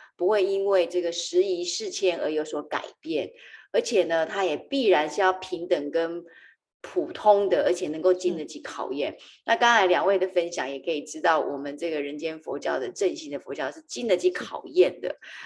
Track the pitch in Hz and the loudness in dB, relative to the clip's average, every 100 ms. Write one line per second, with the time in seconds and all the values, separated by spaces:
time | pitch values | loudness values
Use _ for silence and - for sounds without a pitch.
0 | - - 175 214 190 196 196 196 170 175 | -18 -4 0 2 2 0 2 2 2 0
1 | 170 170 - 175 196 175 175 - 214 180 | -2 -4 -2 2 2 0 -4 -6 -8 -2
2 | 190 170 135 156 151 147 147 147 - - | -2 0 -2 -2 -4 -6 -6 -6 -8 -12
3 | 156 156 110 - - - - 214 233 226 | -6 -4 -4 -10 -20 -20 -4 -2 0 2
4 | 170 165 160 202 190 147 - 277 233 165 | 2 2 0 -2 -2 -2 -4 0 4 4
5 | 156 165 190 185 - 170 180 165 143 165 | 2 2 2 2 -4 -6 -2 -2 0 -2
6 | 165 170 - - - _ _ _ - 185 | -2 -4 -12 -20 -20 _ _ _ -8 -4
7 | 151 - 214 202 196 165 131 175 165 156 | -4 2 6 6 6 4 4 2 -2 0
8 | 165 180 180 165 151 147 - - - 139 | 2 4 2 -2 -6 -10 -12 -8 -6 -4
9 | 123 - - - - 233 240 233 190 165 | -4 -6 -16 -8 0 2 4 6 6 4
10 | 170 196 185 180 170 170 135 139 151 156 | 4 2 2 0 -2 -2 -4 -6 -4 -4
11 | 139 156 170 160 - 139 143 147 170 151 | -6 -2 2 2 2 -4 -8 -6 -6 -4
12 | 143 147 156 160 147 139 143 139 123 - | -6 -6 -8 -8 -8 -6 -4 -4 -4 -2
13 | 190 147 151 143 - 139 139 156 - - | -2 -2 -8 -10 -8 -6 -6 -8 -14 -6
14 | 240 180 180 180 - - - 170 160 - | 0 2 2 0 -6 -10 -2 4 4 4
15 | - - - - | -8 -8 -12 -16